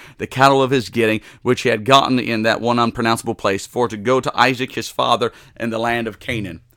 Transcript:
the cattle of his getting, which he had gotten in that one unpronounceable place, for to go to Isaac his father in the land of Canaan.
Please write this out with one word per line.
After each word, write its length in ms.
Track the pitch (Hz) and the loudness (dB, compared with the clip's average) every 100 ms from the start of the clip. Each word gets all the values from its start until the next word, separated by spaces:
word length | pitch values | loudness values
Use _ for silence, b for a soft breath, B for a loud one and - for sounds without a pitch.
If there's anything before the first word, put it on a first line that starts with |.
| B B | B B
the 100 | 110 | -8
cattle 360 | 131 135 135 | 4 4 6
of 80 | 127 | 4
his 180 | 135 101 | 0 -2
getting, 320 | 117 110 110 B B | 0 0 0 B B
which 180 | 120 123 | -2 0
he 80 | 123 | 0
had 160 | 113 | -2
gotten 340 | 107 135 - 127 | 4 4 4 0
in 220 | 110 113 | -2 -2
that 180 | 110 110 | 0 0
one 160 | 117 120 | 0 0
unpronounceable 560 | 117 120 113 117 117 | 0 0 -2 -2 -4
place, 320 | 110 104 98 - | -4 -2 -2 -4
for 200 | 123 117 | -4 -2
to 120 | 110 | -2
go 200 | 107 131 | 0 0
to 160 | - | 0
Isaac 380 | - 127 127 127 | 0 0 0 -6
his 160 | - - | -8 -8
father 440 | - 123 117 113 b b - | -4 -2 0 -2 b b -10
in 80 | 113 | -6
the 100 | 110 | -4
land 280 | 117 120 113 | -2 -2 -6
of 140 | 101 | -8
Canaan. 420 | - 117 95 82 _ | -8 -8 -8 -12 _